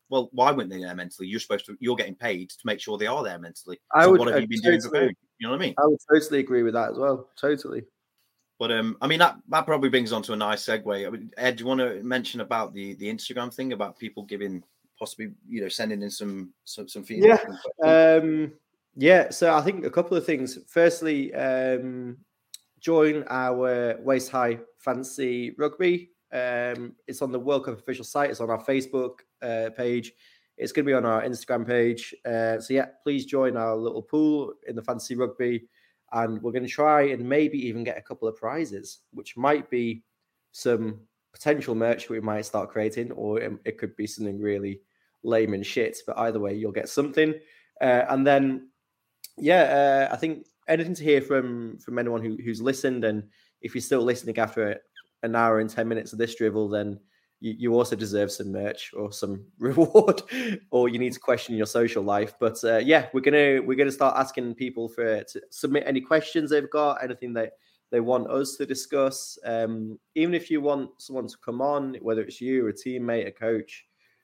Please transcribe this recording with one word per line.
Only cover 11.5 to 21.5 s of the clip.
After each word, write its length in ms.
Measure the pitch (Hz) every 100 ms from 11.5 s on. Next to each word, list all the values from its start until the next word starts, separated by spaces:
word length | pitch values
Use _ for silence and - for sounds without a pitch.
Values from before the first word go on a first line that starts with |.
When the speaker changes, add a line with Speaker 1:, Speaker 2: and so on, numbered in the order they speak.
| 120
Speaker 1:
do 80 |
you 40 | 120
wanna 280 | 131 123 101
mention 380 | 117 127 120 120
about 320 | 107 117 104 98
the, 180 | 98 98
the 160 | 101
Instagram 400 | 110 - 123 123
thing, 220 | - 131
about 240 | 110 101 -
people 260 | 113 -
giving, 400 | 101 101 101 92 - _ _ _
possibly, 340 | 110 - 110 - -
you 120 | 117
know, 80 | 95
sending 340 | - 110 104
in 80 | 101
some, 420 | - 104 95 92 -
some, 240 | - - 98
some 160 | -
feedback 380 | 92 - 208 226
Speaker 2:
Yeah. 60 | -
Speaker 1:
and 100 | 277
questions? 640 | - - 160 160 160 160
Speaker 2:
Um, 300 | 160 156 151 151 _ _ _ -
yeah. 340 | 139 180 -
So 220 | - 170 156
I 60 |
think 220 | 147 190 147
a 40 |
couple 260 | 170 170 175
of 100 | -
things. 340 | 151 127 - -
Firstly, 680 | 170 170 165 160 147 135
um, 840 | 139 135